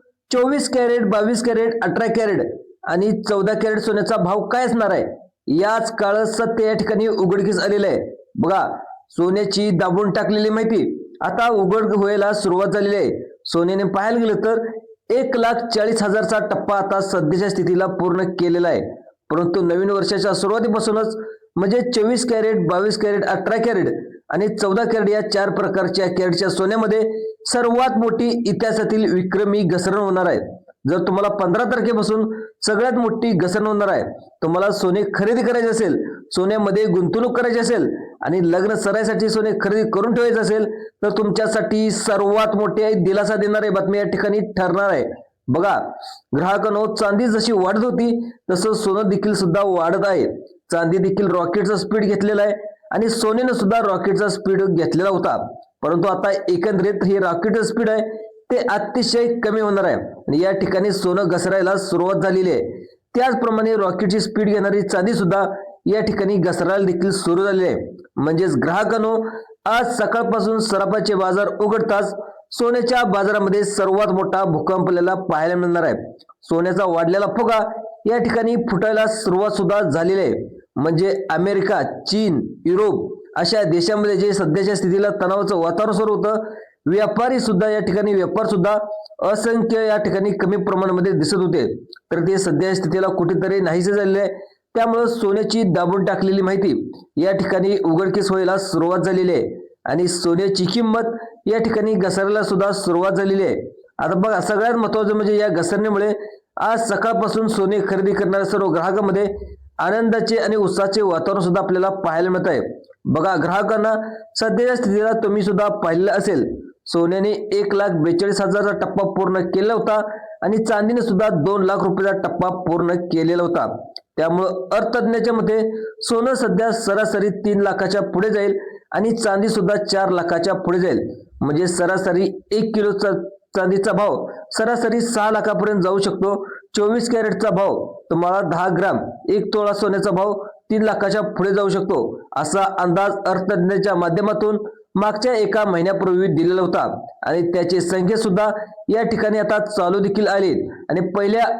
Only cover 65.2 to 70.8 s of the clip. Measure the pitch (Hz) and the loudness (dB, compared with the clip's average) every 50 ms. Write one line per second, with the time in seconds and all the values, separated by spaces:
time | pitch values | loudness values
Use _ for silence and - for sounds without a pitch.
65.2 | 196 170 196 196 196 - - - - - - - - 175 202 220 - 214 214 202 | 2 2 2 2 0 0 -4 -8 -12 -14 -14 -6 -2 0 0 0 0 0 -2 -2
66.2 | 196 190 208 185 165 180 170 - 175 170 190 202 196 185 170 175 185 196 180 185 | 0 0 2 2 2 0 0 0 0 0 0 2 2 0 0 0 0 0 0 0
67.2 | - 175 170 180 196 202 196 190 180 165 113 - - 123 - - - - - - | 0 0 0 2 2 2 2 2 2 0 0 -2 -4 -8 -12 -18 -20 -12 -6 -4
68.2 | 135 151 160 165 190 180 147 123 123 156 170 202 214 208 226 220 214 220 226 226 | -2 0 2 2 0 0 0 0 0 0 0 0 0 0 0 0 0 0 0 0
69.2 | 220 220 220 - - - - _ - 196 220 240 247 240 233 226 214 202 220 233 | -2 -4 -8 -12 -14 -16 -14 _ -4 0 0 0 0 0 -2 -2 -2 0 0 0
70.2 | 233 - 214 220 190 214 220 220 208 - 196 190 | 0 0 0 0 0 0 0 0 -2 0 0 0